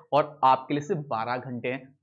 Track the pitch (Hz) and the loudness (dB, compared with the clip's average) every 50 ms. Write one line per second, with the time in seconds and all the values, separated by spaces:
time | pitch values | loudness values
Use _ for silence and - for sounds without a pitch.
0 | - - - 139 151 - - - - 131 131 131 - - 151 143 147 - 202 156 | -8 0 2 2 2 2 -2 2 4 6 6 4 2 -2 -4 -4 -2 -2 -4 -4
1 | 147 - 123 113 113 120 123 127 - 131 123 120 113 127 127 135 - - _ _ | -4 -4 -4 -4 -2 -2 -4 -4 -6 -8 -8 -6 -4 -4 -6 -6 -8 -14 _ _